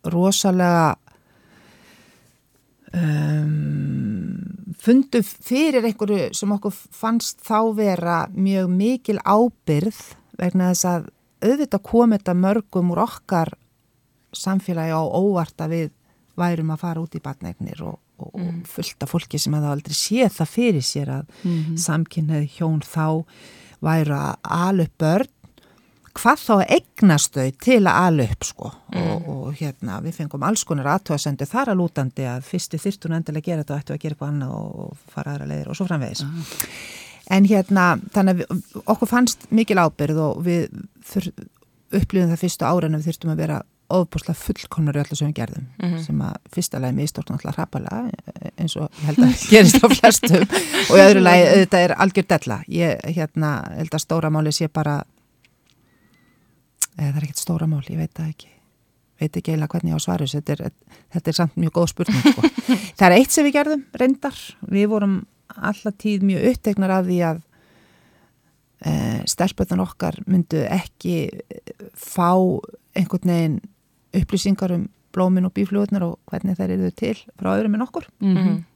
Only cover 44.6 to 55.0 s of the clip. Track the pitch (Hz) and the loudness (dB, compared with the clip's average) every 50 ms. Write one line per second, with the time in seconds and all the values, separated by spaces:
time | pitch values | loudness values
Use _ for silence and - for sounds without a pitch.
44.6 | - - - - 156 147 143 147 143 - 156 - 147 147 151 - 113 - - 151 | -8 -8 -4 -2 -2 0 0 -2 -4 -4 -4 -4 -4 -4 -4 -6 -8 -8 -10 -14
45.6 | 131 127 - - 190 175 175 165 160 151 151 143 135 - - - _ - - 175 | -14 -14 -12 -6 -4 -4 -4 -4 -6 -4 -4 -4 -4 -4 -8 -10 _ -8 -6 -6
46.6 | 180 - - 131 131 127 139 135 143 151 - - - - - 143 - - - - | -6 -4 -6 -4 -4 -4 -2 -2 -4 -4 -6 -8 -8 -8 -8 -8 -6 -8 -6 -6
47.6 | - - - - - - 190 214 247 247 - - _ - - - - - _ - | -6 -6 -6 -8 -8 -8 -8 -8 -8 -8 -10 -10 _ -18 -18 -14 -14 -14 _ -6
48.6 | 170 156 - - 151 - - - 151 151 147 - 247 254 247 - - - 214 214 | -6 -6 -4 -6 -8 -8 -8 -6 -4 -2 4 6 6 6 4 2 4 8 10 10
49.6 | 190 - - 262 - 226 254 - - - - - - 240 165 175 202 - - 381 | 10 10 8 8 6 6 6 8 8 6 6 6 4 4 4 4 4 2 0 -2
50.6 | 339 - 294 370 - - - 196 190 196 202 190 185 180 175 180 175 143 170 196 | -2 -2 -2 -2 2 6 10 10 12 12 10 8 8 8 8 8 8 8 8 6
51.6 | 190 - - 180 175 175 - - 190 190 - 196 170 - 175 151 - - 107 117 | 6 6 4 4 4 4 4 2 2 2 2 0 2 2 0 0 0 -4 -6 -6
52.6 | 156 - - 165 170 160 123 - - - 165 170 156 151 _ 160 156 151 143 98 | -6 -6 -2 0 0 0 0 -2 -4 -6 -4 -4 -4 -4 _ -2 -2 0 -2 -4
53.6 | - - - 156 156 156 - 156 - - 160 165 156 156 156 156 156 151 147 - | -6 -8 -8 -8 -6 -4 -4 -6 -4 -2 -2 -2 0 0 0 0 0 0 -2 -2
54.6 | 165 156 _ 156 151 147 147 143 | -4 -4 _ -4 -2 -2 -2 -4